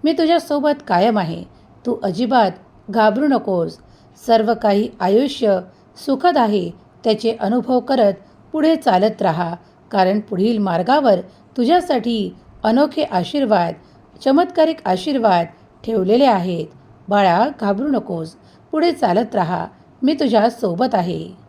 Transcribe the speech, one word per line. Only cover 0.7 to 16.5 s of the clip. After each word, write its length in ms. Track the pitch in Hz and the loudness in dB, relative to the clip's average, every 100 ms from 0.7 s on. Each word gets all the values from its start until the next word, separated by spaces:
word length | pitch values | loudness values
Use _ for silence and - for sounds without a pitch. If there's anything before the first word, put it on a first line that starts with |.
| 294 - | -2 0
कायम 300 | 180 214 214 | 2 2 0
आहे. 260 | 165 165 180 - _ - - | -2 -8 -12 -20 _ -12 -8
तू 100 | 226 | -4
अजिबात 480 | 196 175 247 254 202 175 - - - | -4 -4 0 2 2 -2 -20 -20 -6
घाबरू 360 | 208 214 208 294 | 2 2 2 0
नकोस. 500 | 269 - 180 165 - _ _ _ _ - | 0 0 -2 -2 -6 _ _ _ _ 2
सर्व 260 | 226 220 226 | 2 4 0
काही 260 | 214 202 233 - | 2 0 -2 -4
आयुष्य 580 | 185 208 277 - 220 190 180 _ _ - - | 0 2 2 -2 0 0 -4 _ _ -14 -4
सुखद 300 | 269 359 311 | 0 2 2
आहे, 340 | 226 208 170 - - _ | 2 0 -4 -10 -20 _
त्याचे 320 | 226 220 226 226 | -2 0 -2 -4
अनुभव 400 | 196 247 240 254 | -2 -2 0 -2
करत 320 | 254 269 208 196 - _ _ | 0 0 2 0 -12 _ _
पुढे 240 | 311 311 320 | -2 0 2
चालत 460 | 302 185 208 220 | 2 2 0 0
राहा, 320 | 196 160 175 170 _ _ _ | -2 -2 -6 -8 _ _ _
कारण 300 | 202 185 208 | 0 0 0
पुढील 380 | 208 185 214 226 | -4 -2 0 0
मार्गावर 600 | 196 170 175 285 269 185 - - _ - | -2 -2 0 2 2 2 -2 -20 _ -4
तुझ्यासाठी 800 | 240 349 349 262 233 233 185 180 - - | 2 2 2 -2 -2 -4 -4 -8 -20 -6
अनोखे 380 | 220 233 302 311 | 0 2 0 -2
आशीर्वाद, 720 | - 180 175 285 262 202 170 165 - _ _ - | -2 -2 -2 -2 2 2 0 -6 -16 _ _ -6
चमत्कारिक 520 | 262 269 359 349 320 320 | 0 2 2 2 0 0
आशीर्वाद 600 | - 185 311 269 226 180 170 - _ _ | -4 -4 -2 0 2 2 0 -10 _ _
ठेवलेले 400 | - 226 185 233 | -4 -2 2 4
आहेत. 420 | 277 202 175 | 4 2 0